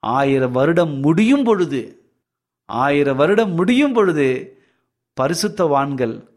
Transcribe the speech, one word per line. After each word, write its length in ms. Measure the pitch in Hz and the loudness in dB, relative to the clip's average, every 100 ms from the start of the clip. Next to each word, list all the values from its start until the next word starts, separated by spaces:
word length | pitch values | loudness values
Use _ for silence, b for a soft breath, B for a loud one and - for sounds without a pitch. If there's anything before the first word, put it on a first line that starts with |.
ஆயிரம் 520 | 107 127 139 135 131 | -2 -2 0 0 0
வருடம் 460 | 127 143 170 170 139 | 0 2 2 0 0
முடியும் 440 | 139 165 214 285 | 0 2 2 2
பொழுது, 680 | 240 202 170 139 110 - _ _ _ _ _ _ | 2 0 0 -4 -8 -18 _ _ _ _ _ _
ஆயிரம் 520 | - 117 139 143 139 131 | -10 -4 0 2 0 2
வருடம் 360 | 151 208 220 | 2 2 0
முடியும் 380 | 165 185 247 285 | 0 0 2 2
பொழுது 640 | 233 196 156 135 127 - b b b b _ _ - | 2 2 2 0 -2 -8 b b b b _ _ -4
பரிசுத்தவான்கள் 1080 | 135 165 208 208 170 139 139 135 117 113 - | -2 -2 -4 -2 0 2 0 -2 -4 -6 -14